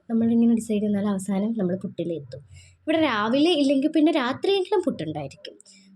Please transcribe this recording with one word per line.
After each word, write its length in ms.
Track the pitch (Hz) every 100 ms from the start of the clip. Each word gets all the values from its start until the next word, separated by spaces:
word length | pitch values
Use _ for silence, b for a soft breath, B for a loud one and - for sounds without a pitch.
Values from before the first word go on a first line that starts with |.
| -
നമ്മളിങ്ങനെ 440 | 226 226 233 233
ഡിസൈഡ് 220 | 220 - 208
ചെയ്യുന്നാലും 340 | 208 202 208
അവസാനം 440 | 190 190 196 214 226
നമ്മൾ 180 | 180 185
പുട്ടിലെത്തും. 640 | - - 165 160 143 - -
ഇവിടെ 480 | - - _ - 330
രാവിലെ 500 | 302 214 220 277 320
ഇല്ലെങ്കിൽ 380 | 311 269 277 302
പിന്നെ 240 | 320 311
രാത്രിയെങ്കിലും 680 | 311 240 269 381 392 370 403
പുട്ടുണ്ടായിരിക്കും. 720 | 285 - 156 151 139 - - - B B B